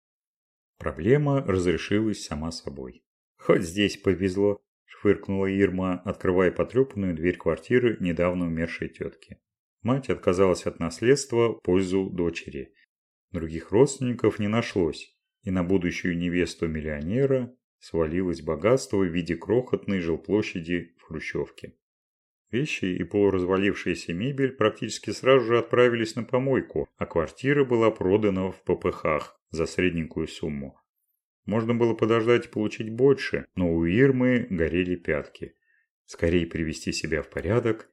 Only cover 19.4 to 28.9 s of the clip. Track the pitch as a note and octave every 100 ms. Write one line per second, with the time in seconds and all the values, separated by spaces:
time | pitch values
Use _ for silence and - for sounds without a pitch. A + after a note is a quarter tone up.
19.4 | - A#2 B2+ F#2 - F#2+ E2 D#2 - G#2
20.4 | G#2+ F2+ E2 F2 - _ - D#2 - D#2
21.4 | C#2+ - - _ _ _ _ _ _ _
22.4 | _ A#2 D3+ - F#2+ F2+ F2 G#2 G2+ F#2
23.4 | F2+ F#2+ G2 - F#2+ E2+ - E2+ B2+ C#3
24.4 | C3+ - G#2+ - A2+ - - G2 B2 C3+
25.4 | A2+ A#2 A2 A#2+ B2 A#2 A2 - G#2+ B2+
26.4 | C3+ A#2+ - D#2 C#2 - - E2+ D#2 -
27.4 | C3 C#3+ B2+ A#2+ A2+ - F#2 G#2 G#2+ F#2
28.4 | F#2 - - E2+ F#2